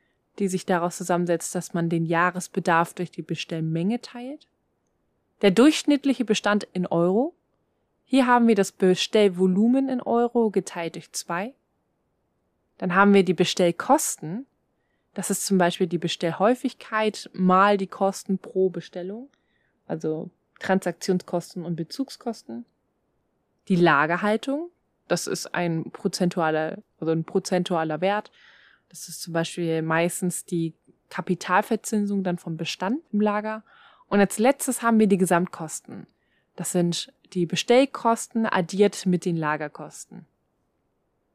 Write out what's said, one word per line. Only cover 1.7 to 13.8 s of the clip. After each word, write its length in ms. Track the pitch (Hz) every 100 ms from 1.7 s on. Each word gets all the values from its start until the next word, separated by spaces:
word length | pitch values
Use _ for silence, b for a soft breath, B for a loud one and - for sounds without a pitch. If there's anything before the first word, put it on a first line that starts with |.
man 140 | 175 165
den 180 | 165 165
Jahresbedarf 880 | 165 180 180 - - 175 165 170
durch 160 | - 175
die 120 | -
Bestellmenge 800 | 156 165 - 165 160 165 185 240
teilt, 460 | - 240 254 302 _ _ _ _ _ _ _ _ _ _
der 80 | 202
durchschnittliche 720 | 180 294 302 - 285 277 240
Bestand 440 | 220 208 208 208 -
in 140 | 185 180
Euro. 480 | 170 175 202 311 - _ _ _ _ _ _
Hier 220 | _ 262 247
haben 200 | 240 233
wir 80 |
das 180 | 202 190
Bestellvolumen 1160 | - 185 180 - 220 202 180 185 185 226 262 269
in 120 | 254
Euro 500 | - 233 240 240 220
geteilt 440 | 190 - 180 165
durch 180 | 175 -
zwei. 420 | - - 175 226 - _ _ _ _ _ _ _ _ _ _ _ _
Dann 160 | 185
haben 180 | 180 202
wir 100 | 202
die 100 | 185
Bestellkosten. 1120 | 170 180 - 175 -